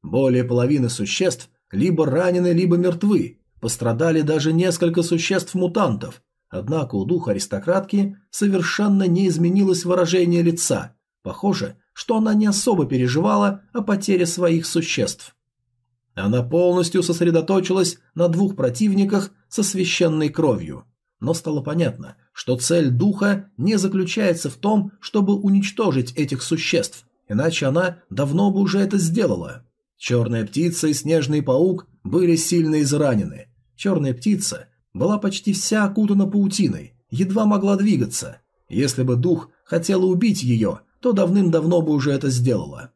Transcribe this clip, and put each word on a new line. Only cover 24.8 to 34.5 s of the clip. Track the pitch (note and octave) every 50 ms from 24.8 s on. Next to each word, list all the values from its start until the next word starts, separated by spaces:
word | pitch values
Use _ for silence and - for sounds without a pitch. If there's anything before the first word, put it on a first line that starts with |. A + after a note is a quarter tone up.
| G3+ G3+ - _
чтобы | - - - G#3+ G3+ F#3+ G#3
уничтожить | G3+ - G3 G3 G3 G3 - - - A3+ G3 C3+ C3 A#2+ - -
этих | - D3 D3 C#3 B2+ -
существ, | - E3 D#3+ - - - E3 G#2 - - - - _ _ _ _ _
иначе | G#2 G#2+ C#3+ E3 E3 - D3+
она | C3+ C3 E3+ F#3 F3+ F3 - _ _
давно | F#2+ F#2+ C#3+ C#3 C#3+ F3 G3+ G3+
бы | F#3+ F#3+
уже | G3 F3+ E3+ G3
это | G3 F#3+ G3+ G3
сделала. | E3+ E3 E3 A3+ G#3 D#3 G#2+ F2+ E2 D#2 - - - _ _ _ _ _ _
Чёрная | _ - - B2 A#2+ A#2 A2+ A#2 A2+ A2
птица | G2+ - C3+ E3 E3+ E3+ - - D#3
и | D3
снежный | B2+ - D#3 D#3+ E3 D3+ B2+ D3+ D3+ C#3
паук | C3 B2+ C3+ E3+ F#3+ F3+ F3+ - _ _ _ _
были | - - E3+ F#3 F3 E3+
сильно | E3 E3 - F3 E3+ E3 D#3 D#3 D3+ D3
изранены. | C3+ C#3+ D3 D3+ C#3 B2 G#2 F#2+ D#2+ - - - _ _ _ _ _ _
Чёрная | _ - G3 F#3+ D#3+ C#3+ C3+ B2
птица – | A#2+ - G#3+ G#3 F3 - -